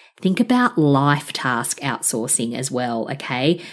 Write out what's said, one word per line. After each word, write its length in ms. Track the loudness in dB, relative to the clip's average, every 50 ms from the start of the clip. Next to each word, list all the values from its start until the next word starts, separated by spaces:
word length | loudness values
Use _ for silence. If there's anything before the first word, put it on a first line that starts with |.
| -20 _ _ _
Think 200 | -2 0 2 2
about 400 | 2 2 4 4 2 2 2 4
life 520 | 4 6 6 6 4 4 2 2 -2 -6
task 480 | -8 -4 -2 0 0 0 -2 -4 -4 -4
outsourcing 760 | -4 -4 -4 -2 -4 -4 -2 -2 -2 -2 -2 -2 -2 -4 -4
as 160 | -4 -6 -4
well, 360 | -4 -4 -2 -2 -2 -4 -4 -6
okay? 500 | -8 -8 -6 -6 -2 0 2 2 2 0 -4 -12